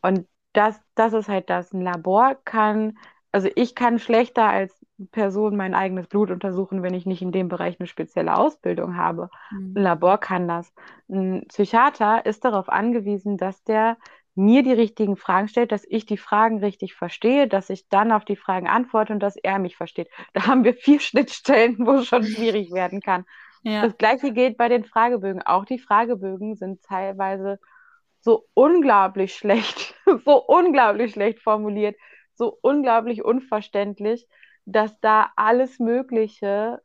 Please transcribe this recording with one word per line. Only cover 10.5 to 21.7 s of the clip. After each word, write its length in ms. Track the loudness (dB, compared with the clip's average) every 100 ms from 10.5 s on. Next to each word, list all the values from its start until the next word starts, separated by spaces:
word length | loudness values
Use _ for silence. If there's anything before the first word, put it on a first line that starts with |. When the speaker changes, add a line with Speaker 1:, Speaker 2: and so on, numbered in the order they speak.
| -6 -8 _ -20 -20 _
Speaker 1:
Ein 360 | -4 -4 -4 -8
Psychiater 760 | -4 0 4 2 2 0 2 0
ist 200 | -2 -2
darauf 240 | -2 -2
angewiesen, 680 | -2 0 -2 -2 -4 -4 -4
dass 260 | -6 -8
der 340 | -4 0 0 -2 -12 -20 _ 2
mir 280 | 4 6
die 100 | 4
richtigen 420 | 2 2 0 -2 -2
Fragen 320 | 0 0 0
stellt, 240 | -2 -2
dass 140 | -4 -4
ich 180 | -8 -4
die 120 | -8
Fragen 420 | -2 2 2 0
richtig 360 | -4 -6 -14 -10
verstehe, 520 | -10 -2 0 2 2
dass 220 | 0 -4
ich 180 | -12 _
dann 220 | 0 2
auf 140 | 0 -2
die 100 | -8
Fragen 320 | -4 -6 0
antworte 460 | -2 0 -2 -2
und 60 | -2
dass 160 | -4 -4
er 240 | -4 -4
mich 180 | -4 -8
versteht. 320 | -12 -10 -12 -14 -8
Da 140 | -4 2
haben 160 | 4
wir 100 | 4
vier 260 | 2 4 4
<laughs> 20 |
Schnittstellen, 760 | 4 0 0 -6 2 4 4